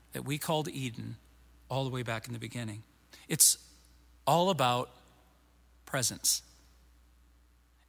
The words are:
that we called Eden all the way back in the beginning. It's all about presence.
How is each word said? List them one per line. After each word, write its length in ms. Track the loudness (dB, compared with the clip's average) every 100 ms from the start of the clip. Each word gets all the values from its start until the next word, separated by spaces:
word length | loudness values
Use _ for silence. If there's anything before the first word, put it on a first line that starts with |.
| -12
that 120 | -10
we 140 | -6 -4
called 300 | 0 0 -2
Eden 480 | -6 -8 -8 -12 -12 -18 -20 -20 -20 -6
all 140 | -4
the 60 | -2
way 120 | -4
back 240 | -4 -6 -6
in 60 |
the 60 | -10
beginning. 440 | -8 -8 -8 -10 -16 _ _ -20 -6
It's 300 | 4 4 4 -6 -20 -20 -20 -20 -4 2
all 240 | 4 4
about 400 | 4 4 2 -2 -12 -20 -20 _ _ _ _ _ _ -6
presence. 560 | -2 -2 0 0 0 -4 -20 -20 -20 -20 -20 -20 _ -20 _ _ _ _ _